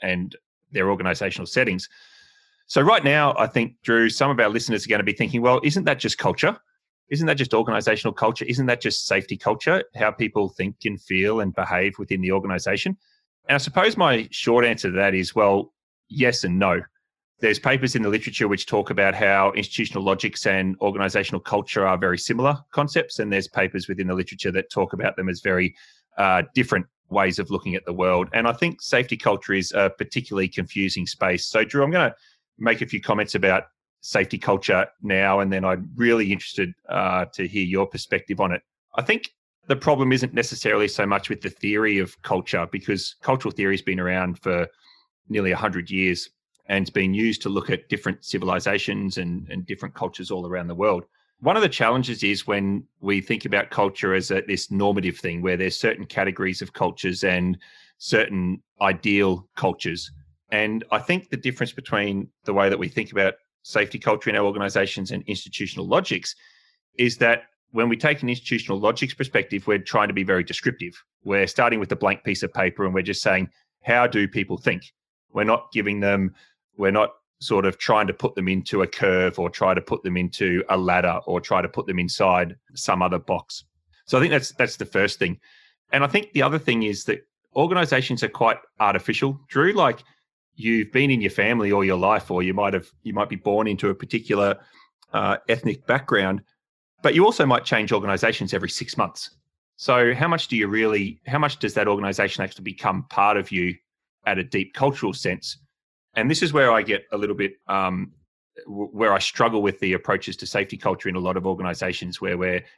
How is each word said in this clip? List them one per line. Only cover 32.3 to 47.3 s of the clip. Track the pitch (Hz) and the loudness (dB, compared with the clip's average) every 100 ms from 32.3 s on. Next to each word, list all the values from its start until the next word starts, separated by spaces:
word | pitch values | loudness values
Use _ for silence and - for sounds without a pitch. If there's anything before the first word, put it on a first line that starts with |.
| _ _ _ | _ _ _
make | 113 113 | 0 0
a | - | -2
few | 107 | -6
comments | - 104 104 101 | -2 0 0 2
about | 95 92 - _ _ _ | 2 2 0 _ _ _
safety | - 104 95 95 | -4 -2 0 -2
culture | - 98 - 92 - _ | 0 0 2 2 0 _
now, | 101 95 98 98 | -2 2 4 4
and | 98 | 2
then | 95 | 0
I'm | 95 92 101 117 | 0 -2 -4 0
really | 117 117 101 | 2 4 2
interested, | 98 - - 90 - - | -2 -6 -4 -4 -6 -6
uh, | 90 92 92 87 | -2 0 0 -2
to | - 92 | -4 -4
hear | 104 90 | -2 0
your | 95 98 | 0 0
perspective | 123 - - - 95 | -4 -4 -4 -2 -2
on | 95 | -2
it. | 90 - _ _ - | -2 -8 _ _ -6
I | |
think | 131 220 - - _ _ - | 0 -2 -2 -16 _ _ -2
the | 135 | 0
problem | - 127 131 | 2 2 4
isn't | 127 123 | 2 0
necessarily | 117 117 113 110 104 104 | -2 -2 -2 0 2 2
so | - 101 | 0 0
much | 101 - | 0 -2
with | 104 | -6
the | 95 | -8
theory | - 101 104 110 101 | -6 -2 0 2 2
of | 90 - | -2 -6
culture, | - 95 - 90 85 | -4 -4 0 -4 -2
because | 101 - 98 - - | -6 -4 -4 -4 -6
cultural | - 131 113 | -2 -2 -2
theory | 90 98 | -2 -2
has | 98 | 0
been | - 92 | -2 -2
around | 90 92 90 85 | -2 0 -2 -4
for | 95 87 85 _ _ _ _ _ _ | -2 -2 -2 _ _ _ _ _ _
nearly | 107 95 | -2 0
a | 90 | 0
hundred | 107 90 85 | -2 -2 -4
years | 95 92 87 - _ _ _ - | 0 0 0 -6 _ _ _ -4
and | 98 | -2
it's | 92 | 0
been | - 95 | 0 0
used | 101 113 | 2 0